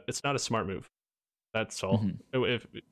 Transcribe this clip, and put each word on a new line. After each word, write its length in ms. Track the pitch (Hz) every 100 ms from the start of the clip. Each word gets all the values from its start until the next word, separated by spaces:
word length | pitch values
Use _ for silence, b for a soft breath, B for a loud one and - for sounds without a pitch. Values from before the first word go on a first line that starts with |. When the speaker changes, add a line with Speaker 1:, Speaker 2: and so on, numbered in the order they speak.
| -
Speaker 1:
it's 160 | 117
not 100 | 143
a 40 | 135
smart 280 | - 110 95
move. 220 | 92 - _ _ _ _ _ _
That's 300 | 110 107 -
all. 140 | 95 104
Speaker 2:
Mm-hmm. 460 | 101 - - 131
Speaker 1:
If, 220 | 110 120 -
if 100 | - -